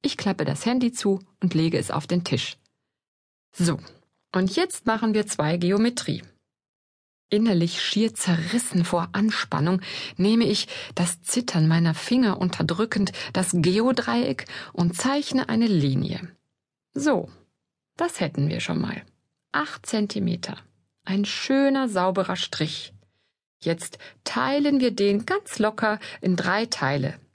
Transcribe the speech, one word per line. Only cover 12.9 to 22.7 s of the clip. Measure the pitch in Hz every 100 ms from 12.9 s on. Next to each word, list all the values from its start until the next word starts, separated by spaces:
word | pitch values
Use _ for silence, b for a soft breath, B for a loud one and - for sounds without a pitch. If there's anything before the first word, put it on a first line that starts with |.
| 208 190 B B
das | - 185
Geodreieck | 180 165 190 240 254 233 233 247 254 - B B
und | - 175 175
zeichne | 254 285 285 262 262
eine | 226 233
Linie. | 185 143 131 131 175 175 _ _ _ _ _ _
So, | 277 285 254 - - _ _ _ _ _ -
das | 339 -
hätten | 160 - 143
wir | -
schon | - -
mal. | - - - _ _ _ _
Acht | - 302 - -
Zentimeter. | 220 208 214 185 170 - - - _ _ _
Ein | - 190 202
schöner, | - - 269 277 269 262
sauberer | 196 185 190 190 180
Strich. | - - 156